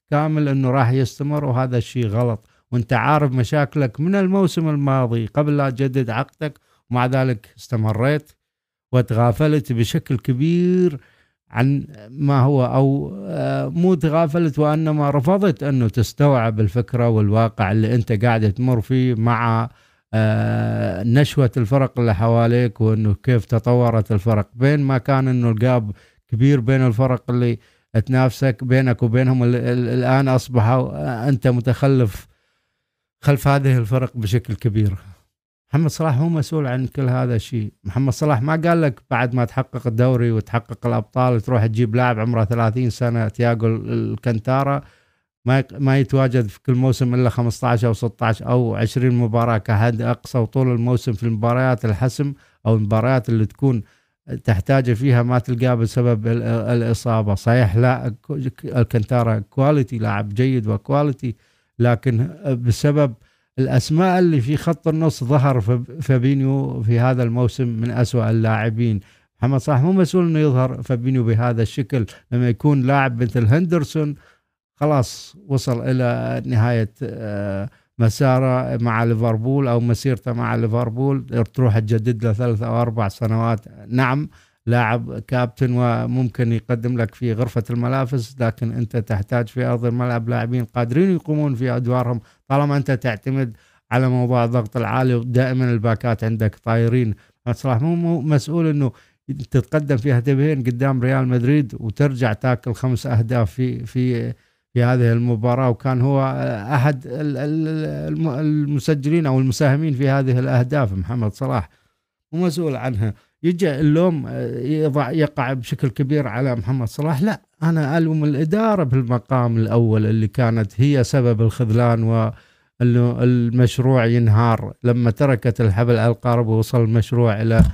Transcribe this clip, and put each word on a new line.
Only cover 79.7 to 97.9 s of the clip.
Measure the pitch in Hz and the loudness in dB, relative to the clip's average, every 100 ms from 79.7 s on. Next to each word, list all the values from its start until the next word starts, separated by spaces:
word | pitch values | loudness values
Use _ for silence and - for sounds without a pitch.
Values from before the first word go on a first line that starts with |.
| 117 | 0
مسيرته | 120 117 135 127 127 | 0 0 -2 -4 -4
مع | 117 117 117 | -4 -4 -2
ليفربول، | 113 117 117 117 135 139 123 120 110 | 0 0 -2 -2 -2 -2 -2 -2 -2
تروح | - 123 107 | 0 2 2
تجدد | 107 113 110 113 113 | 2 0 0 -2 -2
له | |
ثلاث | 104 123 107 | 0 0 -2
أو | 117 117 | -2 -2
أربع | 120 113 101 | -2 -2 -4
سنوات. | - 110 113 117 113 - - 104 | -4 -2 0 0 -2 -6 -20 -4
نعم، | 123 131 139 156 - _ _ 113 | -2 0 0 -4 -12 _ _ -2
لاعب | 120 113 120 120 123 | 0 0 -2 -4 -12
كابتن | - 127 120 - 127 | -4 -2 -2 -2 -2
وممكن | 123 123 117 117 127 123 - 117 | 0 0 0 -2 -2 -2 -2 -2
يقدم | 113 - 120 120 123 | -2 -2 -4 -2 -4
لك | 110 - | -4 -4
في | 123 | -4
غرفة | 107 120 120 104 | -2 -2 -4 -4
الملابس، | 120 120 135 123 135 110 131 | -4 -2 -2 -2 -4 -6 -4
لكن | 117 - 113 | -4 -2 -4
أنت | 117 113 120 | -4 -4 -4
تحتاج | 107 104 98 123 117 | -2 -4 -2 -4 -4
في | 127 123 | -4 -2
أرض | 120 120 | -2 -2
الملعب | 120 123 120 113 | -2 -2 -4 -4
لاعبين | 120 113 123 113 | -4 -2 -4 -4
قادرين | 123 120 127 190 | -4 0 2 2
يقومون | 175 - 151 147 120 | 0 -2 -2 0 -2
في | 127 | -2
أدوارهم، | 120 120 127 120 120 - _ - | -2 0 0 -2 -4 -8 _ -2
طالما | 139 143 143 | 0 2 0
أنت | 139 | 0
تعتمد | 127 127 104 135 135 127 110 _ _ _ | -2 -2 -4 -4 -4 -4 -8 _ _ _
على | 120 131 | 0 2
موضوع | 127 123 127 | 2 2 2
الضغط | 117 123 107 120 | 2 0 -2 -4
العالي | 110 120 131 120 | -2 0 0 0
ودائمًا | 123 120 127 127 127 | 0 0 0 0 0
الباكات | 117 117 110 123 107 | 0 0 -2 -2 -2
عندك | 113 110 107 - | -2 0 -2 -2
طايرين. | - 113 117 123 113 101 _ _ 120 | -2 0 2 2 0 -4 _ _ -6
محمد | 117 | -4
صلاح | 135 113 | -2 0
مو، | 156 | 0